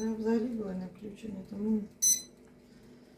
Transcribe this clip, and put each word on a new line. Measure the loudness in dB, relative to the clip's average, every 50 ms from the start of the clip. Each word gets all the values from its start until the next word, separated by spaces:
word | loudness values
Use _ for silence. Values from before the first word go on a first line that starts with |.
вони | 6 0 -2 0
взагалі | 2 2 2 4
були | 2 0 -2 -4 -4 -4 -4
не | -6 -6 -8 -10 -12
включені, | -12 -12 -12 -10 -10 -10 -8 -10 -10 -8
тому | -6 -2 2 2 2 2 2 -2 -4 2 4 4 4 4 0 -8 -18 -20 -20 -20 -20 -20 -20 -20 -20 -20 -20 -20 -20 -20 -20 -20 -20